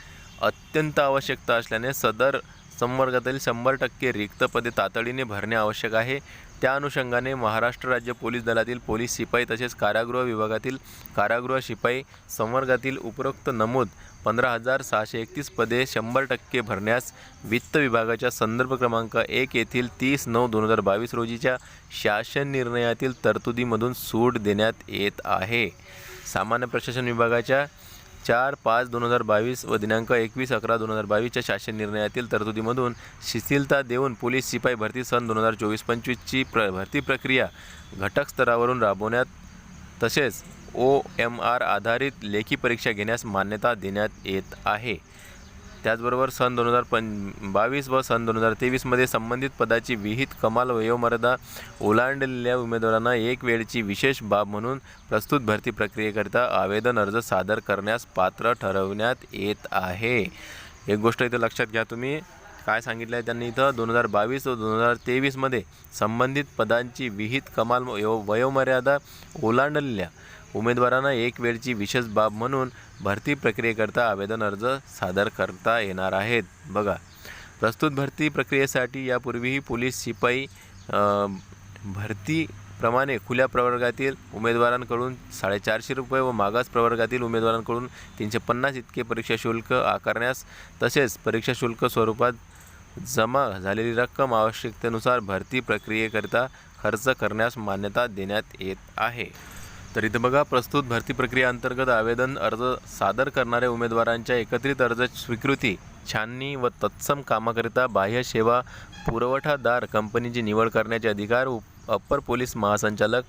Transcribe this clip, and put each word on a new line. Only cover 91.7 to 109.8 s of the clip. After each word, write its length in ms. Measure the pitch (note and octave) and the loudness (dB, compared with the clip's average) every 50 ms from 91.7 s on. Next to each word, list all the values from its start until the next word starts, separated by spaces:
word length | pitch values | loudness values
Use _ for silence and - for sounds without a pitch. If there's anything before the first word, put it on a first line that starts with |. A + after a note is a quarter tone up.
| A2+ - C3 | -2 0 -2
स्वरूपात 480 | B2 - B2 A2+ A2 A2 A#2 B2 B2 B2 A#2 - - - - - - - - - - - - - | 0 2 2 2 2 2 2 2 0 0 -2 -14 -20 -20 -20 -20 -20 -20 -20 -20 -18 -14 -14 -10
जमा 440 | - - A2+ A2 A2+ B2+ C#3 C#3 A#2 | -4 0 2 2 2 2 0 0 0
झालेली 440 | F#2+ F#2+ F#2 F#2+ G2+ G#2+ A2+ A#2+ A#2 | -2 -4 -2 -2 -2 0 0 0 0
रक्कम 400 | A2+ B2 B2 - - C#3 C3 A#2 | 0 0 0 0 -2 0 2 4
आवश्यकतेनुसार 840 | A2 G#2+ A2+ A2 - - A#2+ G#2 - - A#2 A2+ A2+ - B2+ B2 B2 | 4 4 2 0 -2 -8 -8 -8 -4 -4 -2 -2 0 2 2 2 2
भरती 420 | G#2+ F#2+ G2 F#2+ G2 - B2+ B2+ | 0 -2 -4 -4 -4 -2 -4 -4
प्रक्रियेकरिता 840 | A#2+ - A2 G#2 - - G#2+ A2 A2 A2 G#2+ G#2+ G#2 F#2+ - A#2 B2+ B2+ - - - - - - | 0 0 -2 -2 -2 -2 -2 0 0 0 0 -2 -2 0 0 0 0 0 -6 -16 -20 -20 -18 -4
खर्च 260 | - G#2+ - G#2 - C3 | -2 -2 -2 0 0 0
करण्यास 500 | B2+ - A#2 G2+ G#2 A2 A2+ A#2+ - A#2 | 0 2 0 -2 0 0 0 0 -2 -4
मान्यता 480 | G#2+ G#2 G2 G2 G2+ G2+ G2+ A#2+ B2 | -4 -4 -4 -2 -4 -2 0 -2 -2
देण्यात 360 | A#2+ G2+ G2 F#2+ F#2+ G2+ G#2+ G#2 - - - | -2 -2 -6 -6 -2 -2 -2 -4 -4 -12 -8
येत 160 | F#2+ F#2+ F#2+ - - - - | -6 -6 -6 -8 -10 -12 -4
आहे. 600 | - A2 A#2 A#2+ A#2+ G2+ - - - - - - - - - - - - - - | -4 -4 -2 -2 -6 -10 -10 -10 -18 -18 -18 -16 -16 -16 -16 -16 -18 -18 -6 -4
तर 80 | A#2 G#2+ | -2 -2
इथं 180 | G#2+ G#2+ A#2+ | 0 0 2
बघा, 200 | A#2 B2+ C3 C#3+ | 2 4 4 4
प्रस्तुत 420 | D3 - C3 B2+ A#2 - - C#3+ C3+ | 2 4 2 0 0 2 0 0 0
भरती 280 | B2 A#2 A2+ - - | 2 -2 -2 -2 -2
प्रक्रियेअंतर्गत 760 | C3 A#2+ B2+ A#2 B2 B2+ B2+ B2 B2 A#2+ A#2+ B2+ B2+ B2 C3 B2+ | -2 -2 -2 0 2 2 2 2 2 0 -4 -4 -2 0 2 4
आवेदन 500 | B2 A2+ A2 A2+ A#2 A#2 B2+ C3 C#3 - | 4 4 4 2 2 2 0 0 0 -2
अर्ज 240 | F2 A2 A2 A2 B2 B2+ B2+ - - - | 0 0 0 0 0 -2 -2 -2 -6 -14
सादर 400 | - - A2 G2 G2+ A#2 C3+ C#3 | -6 -2 0 0 2 2 0 0
करणाऱ्या 420 | - C#3 B2 A#2 A#2+ A#2+ B2+ B2 | 0 -2 0 2 2 2 2 2
उमेदवारांच्या 640 | A#2+ A#2 A#2+ A#2 A2+ A#2 A#2 A#2 A#2 A#2 A2+ A2+ B2 | 2 0 -2 0 2 2 2 2 0 -2 0 0 0
एकत्रित 460 | B2 A2 - B2 A#2+ A#2+ C#3 C#3 C3+ | 0 0 0 -2 -2 0 -2 2 2
अर्ज 200 | C3 A#2+ A#2 A2+ | 2 2 2 0
स्वीकृती, 760 | B2 B2 - - - - A#2+ G#2+ - C3+ C#3 C3+ - A#2+ F2+ - - - - - - - | -2 -2 -2 -10 -6 -6 -6 -2 0 0 0 2 0 -2 -2 -2 -8 -18 -20 -18 -12 -4
छाननी 440 | - A2+ G#2+ A2+ B2 B2+ C3+ C#3 C#3+ | -4 -4 -4 -4 -6 -8 -8 -8 -4
व 120 | C3+ B2 A#2+ | -2 -2 -2
तत्सम 520 | - - - G#2 - - - - C#3+ C#3+ | 0 0 -4 -4 -4 -4 -2 -2 -2 -2
कामाकरिता 640 | C3 - B2 G#2+ A2 A#2 A2+ A2+ A2 A2+ - B2 B2+ | 0 0 0 0 2 0 0 0 -2 0 2 0 0
बाह्य 360 | B2 G#2 G2 F#2+ G2+ A2+ B2 | 2 2 2 2 2 0 -2
सेवा 380 | B2+ - - A#2 A2 A#2 A#2+ B2 B2+ - - - - - - - - - | -2 0 0 2 4 4 4 2 0 -4 -12 -18 -18 -18 -18 -6 -4 -4
पुरवठादार 760 | A2+ A2+ A#2+ B2 C3 C3+ - D#3 D3 C#3 A#2 A#2 A#2+ B2 | 0 0 0 0 0 0 0 0 -2 2 2 2 2 2